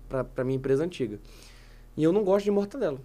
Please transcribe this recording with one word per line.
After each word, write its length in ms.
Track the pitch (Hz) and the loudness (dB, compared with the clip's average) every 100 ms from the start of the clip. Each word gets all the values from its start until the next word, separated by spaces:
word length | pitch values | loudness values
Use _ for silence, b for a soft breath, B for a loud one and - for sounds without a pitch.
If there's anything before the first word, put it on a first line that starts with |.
| - | -8
pra, 160 | 131 | -6
pra 200 | 127 - | -4 -4
minha 140 | 127 135 | -2 -2
empresa 260 | 131 135 | 0 0
antiga. 360 | 170 - 117 104 - b b b b b b - | 0 -4 -6 -6 -14 b b b b b b 0
E 60 | |
eu 100 | 156 | 2
não 100 | 196 | 4
gosto 220 | 196 202 202 | 4 2 2
de 60 | |
mortadela. 480 | 202 202 277 196 135 | 0 0 -2 -4 -4